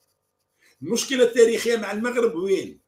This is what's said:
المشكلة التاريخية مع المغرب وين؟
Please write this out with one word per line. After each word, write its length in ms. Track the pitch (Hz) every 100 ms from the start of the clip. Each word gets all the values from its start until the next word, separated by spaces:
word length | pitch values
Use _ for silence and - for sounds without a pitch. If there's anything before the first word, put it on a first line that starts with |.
| _ _ _ _ _ _ _ -
المشكلة 420 | 151 233 - 254
التاريخية 520 | 240 240 226 220 226 233
مع 160 | 202
المغرب 440 | 208 240 240 233 165
وين؟ 440 | 196 180 107 -